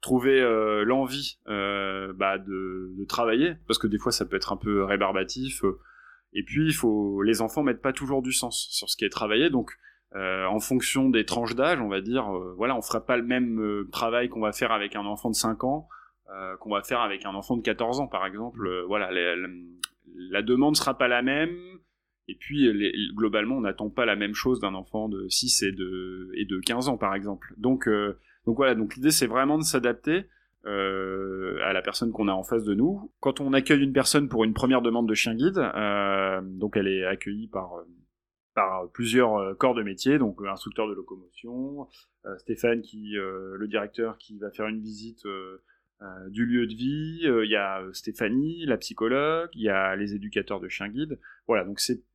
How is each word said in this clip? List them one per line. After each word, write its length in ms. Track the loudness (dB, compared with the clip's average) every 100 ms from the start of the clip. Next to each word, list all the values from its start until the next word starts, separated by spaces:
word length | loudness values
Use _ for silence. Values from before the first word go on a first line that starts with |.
trouver, 380 | 2 2 6 6
euh, 440 | 6 4 4 2
l'envie, 560 | 4 2 2 -4 -8 -10 -6
euh, 680 | -2 0 0 -2 -4 -8
bah, 240 | 0 0 0
de, 560 | -4 -6 -4 -6 -8 -10
de 100 | -6
travailler, 500 | 0 2 4 2 0 -2
parce 140 | 0
que 80 | 2
des 100 | 0
fois, 140 | 0
ça 140 | -2 -2
peut 100 | -4
être 180 | -4
un 40 | -4
peu 260 | 0 0
rébarbatif, 800 | 2 2 2 2 -2 -4 -6 -2
euh. 160 | -2 -2 -10 -20 -20 -20 _
Et 100 | -8
puis, 220 | -4 0 2
il 80 |
faut, 480 | 2 2 2 0 2
les 180 | 2 2
enfants 200 | 2 0
mettent 200 | 0 0
pas 100 | -2
toujours 300 | -4 -2 0
du 100 | 0
sens 360 | -2 -2 -4 -4
sur 200 | -6 -4
ce 60 | -2
qui 80 |
est 60 | -2
travaillé, 400 | 0 0 4 4
donc, 220 | 2 -2 -10 -20 _ _ -6
euh, 300 | -4 -2 0
en 140 | -2
fonction 500 | 0 0 2 2 4
des 160 | 4 2
tranches 300 | -2 -2 0
d'âge, 260 | 2 2
on 80 | 0
va 100 | -2
dire, 340 | -2 -2 -2
euh, 200 | -4 -6 -4
voilà, 220 | -2 -2
on 40 |
fera 240 | -2 -4 2
pas 120 | 0
le 60 |
même, 360 | 2 0 0 0
euh, 300 | -2 -2 -6
travail 380 | -2 0 2 0
qu'on 100 | -2
va 140 | -2
faire 180 | 0 0
avec 240 | 0 -2 -6
un 100 | -6
enfant 240 | -4 -2
de 60 | 0
cinq 280 | 0 0
ans, 260 | -2 -4 -8 -20 -20 _ _
euh, 220 | -12 -12 -12
qu'on 120 | -2
va 140 | -2
faire 180 | 0 0
avec 240 | 0 -2 -6
un 100 | -8
enfant 220 | -2 -2
de 40 |
quatorze 380 | 0 0 0 0
ans, 80 | -2
par 180 | -2 -4
exemple. 400 | -6 -12 -6 -4
Euh, 200 | -4 -2
voilà, 240 | -2 0
les, 240 | 0 0 0
la, 120 | -4 -10 -18 -14 -14 _ -20 -16 -4
la 120 | -2
demande 360 | 2 4 6 4
sera 200 | 0 2
pas 120 | 2
la 120 | 2
même, 360 | 2 0 -2 -4 -14 -20 _ _ _ _ -16
et 60 | -14
puis, 360 | -8 4 4
les, 220 | 6 0 0 -4
globalement, 440 | 0 2 2 0 0
on 40 |
n'attend 280 | -2 -2 -6
pas 160 | 0 2
la 100 | 2
même 180 | 0
chose 280 | 0 0 0
d'un 120 | 0
enfant 360 | -4 -6 -6 -4
de 180 | -4 -2
six 360 | -2 2 2
et 100 | 2
de, 580 | -2 -6 -6 -8 -10 -10 -6
et 100 | -4
de 140 | -2
quinze 260 | 0 0 0
ans, 100 | 0
par 160 | 0
exemple. 400 | -2 -6 -10 -12 -2
Donc, 320 | 0 2 2
euh, 280 | 2 0 -6 _ _ -4
donc 100 | 2
voilà, 180 | 4
donc 220 | 2 -2 2
l'idée, 160 | 2
c'est 160 | 4 2
vraiment 300 | 2 4 2
de 60 |
s'adapter, 640 | 2 0 0 -2 0 -2 -2 _ _ _ -6
euh, 920 | -2 -2 -2 -4 -4 -6 -6 -6 -2
à 100 | 0
la 80 | 0
personne 300 | -2 -2 -2
qu'on 160 | 0 0
a 60 |
en 100 | 0
face 200 | 0 -2
de 120 | 2 4
nous. 360 | 4 2 -8 _
Quand 220 | -2 0
on 100 | 2
accueille 280 | 2 6 4
une 120 | 6
personne 360 | 4 4 4 2
pour 140 | 2
une 100 | 4
première 300 | 4 4 4
demande 260 | 4 2 2
de 40 | 2
chien 180 | 0
guide, 240 | 2 2 2
euh, 840 | 0 0 0 2 2 2 2 0
donc 340 | -4 -4 0 2
elle 100 | 2
est 160 | 2
accueillie 440 | 0 -2 -4 -8 -6
par, 260 | -8 -8
euh, 100 | -12 -16 -20 _ _ _ _ _
par 340 | 0 0 0 -6
plusieurs, 460 | -4 4 6 6 4
euh, 180 | 0 2
corps 180 | 2
de 80 | 2
métier, 380 | -2 -2 2 4
donc, 200 | 2 0
euh, 120 | -6
instructeur 360 | -6 -8 -4 -4
de 60 |
locomotion, 920 | -4 -10 -16 -18 -18 -12 -8 -8 -8 -14 -18 _ _ -14
euh, 120 | -14
Stéphane 440 | -6 0 2 2
qui, 360 | -2 -14 -8 -4
euh, 380 | -4 -6 -10 -8
le 100 | -2
directeur 520 | -2 -2 -2 -4 -4
qui 180 | -16 -12
va 140 | -12
faire 160 | -6 -4
une 140 | -4
visite, 440 | -8 -12 -14 -12 -10
euh, 380 | -10 -10 -16 _ _ _ _
euh, 260 | -16 -14 -10
du 160 | -2 2
lieu 220 | 2 2
de 80 | -2
vie, 460 | -4 -2 -6 -2
euh, 200 | 2 4
il 60 | 4
y 60 | 2
a, 260 | 0 -4
euh, 100 | -8
Stéphanie, 720 | -10 -10 -4 0 0 0 -4 -2
la 100 | -2
psychologue, 720 | -2 -4 0 2 0 -2 -4
il 100 | -4
y 60 | 0
a 260 | 2 2 0
les 180 | -2
éducateurs 460 | -4 -4 -4 -2 -6
de 80 | -6
chiens 220 | -6 -6
guides. 300 | -4 -6 -8 -12 -20 0
Voilà, 160 | 0
donc 160 | 0 -4
c'est 240 | -2 -4 _